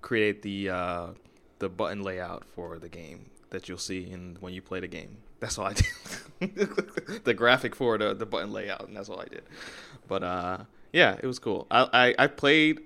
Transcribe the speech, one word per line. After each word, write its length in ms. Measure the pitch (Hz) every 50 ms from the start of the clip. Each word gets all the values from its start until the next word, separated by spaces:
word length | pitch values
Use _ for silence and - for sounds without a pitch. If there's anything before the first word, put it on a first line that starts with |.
create 400 | - - 127 113 107 104 104 104
the, 300 | 104 104 98 98 101 98
uh, 360 | 92 90 90 87 90 87 87 85 87 - _ _ _ _ _ _ _ _
the 100 | - 95
button 320 | 90 90 107 85 92 104
layout 420 | 98 98 92 92 90 85 87 - - - -
for 240 | - 87 85 82 82
the 100 | 82 85
game 400 | - 85 85 71 73 85 - - - - _ _
that 180 | - 95 - -
you'll 80 | 92 90
see 320 | - - 95 92 90 90
in, 280 | 95 90 87 90 85 87
when 120 | 95 92
you 120 | 90 92 -
play 160 | - - 92
the 80 | 90 90
game. 300 | 85 82 82 95 101 107 - - - _
That's 180 | - 110 - -
all 80 | 101 98
I 60 | 107
did. 120 | - - - - - - - - - - - - -
<laughs> 840 | - 196 208 208 208 190 - - - - - - - - 196 233 -
The 120 | - 117
graphic 400 | 95 113 120 123 131 - 120 -
for 240 | - 135 120 113 107
the, 160 | 107 104 104
the 100 | 101 110
button 260 | 104 101 85 82 101
layout, 360 | 104 101 98 101 95 - 101 -
and 100 | 104 104
that's 120 | 98 98
all 100 | 95 92
I 60 | -
did. 180 | - - - - - - - - - - - - - - - _ -
But, 160 | 98 95 92
uh, 340 | 90 90 90 87 90 92 92 107 - _ - - - -
yeah, 240 | 165 175 117 95 -
it 40 | - 131
was 120 | 127 -
cool. 280 | - 120 101 - - -
I, 200 | - 117 131 127 - 123 123 123 - -
I, 60 | 131
I 40 | 143
played 520 | 143 - - 139 147 156 156 156 156 - -